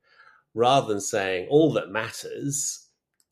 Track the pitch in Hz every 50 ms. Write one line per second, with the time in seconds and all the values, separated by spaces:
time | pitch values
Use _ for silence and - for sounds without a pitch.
0 | _ _ _ _ _ _ _ _ _ _ - 110 117 127 135 139 117 110 104 101
1 | 98 - - 104 95 95 95 90 90 - 143 147 160 147 117 104 80 87 98 110
2 | 113 117 - - - - 123 - - 143 143 - - - - - - _ _ _
3 | _ _ _ _ _ _